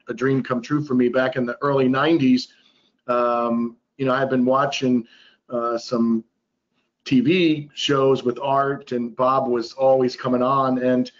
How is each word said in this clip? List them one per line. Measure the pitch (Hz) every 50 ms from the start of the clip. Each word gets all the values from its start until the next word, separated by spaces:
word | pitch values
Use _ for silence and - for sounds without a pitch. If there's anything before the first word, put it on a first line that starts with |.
| _ -
a |
dream | 117 117 127 135 135 131
come | 123 - 127 120
true | 117 - 147 147 147
for | 139 127
me | 123 123 123
back | 123 131 131 127 -
in | 135 123
the | 120 120 -
early | 139 143 139 135 131 127
nineties. | 131 135 147 160 165 151 135 127 127 123 - - _ _ _ _ _ _ _ _ _ _ _
Um, | 127 120 123 120 120 120 120 120 117 117 117 117 117 - _ _ _ _
you | - 135
know, | 131
I | 127 135
had | 139 -
been | 131 127 123
watching, | 127 131 139 143 143 - - 135 127 123 120 113 - _ - _ _ _ _ _ -
uh, | 127 120 117 120 117 113
some | - - 123 113 117 117 113 113 - _ _ _ _ _ _ _ _ _ _ _ _ _ _ _ -
T | - 139 123
V | 113 143 180 185 170 160 156 147 147 -
shows | _ - - 139 139 135 135 135 135 120
with | 120 123 120 -
art, | 139 135 135 139 139 139 139 - - -
and | 127 120 120 120 110
Bob | - 127 127 135 131 123 120
was | 120 120 113 -
always | - 135 135 135 131 131 127 123 -
coming | - - 127 123 123
on, | 123 127 139 135 131 127 127 127
and | 127 127 127 127 123 - -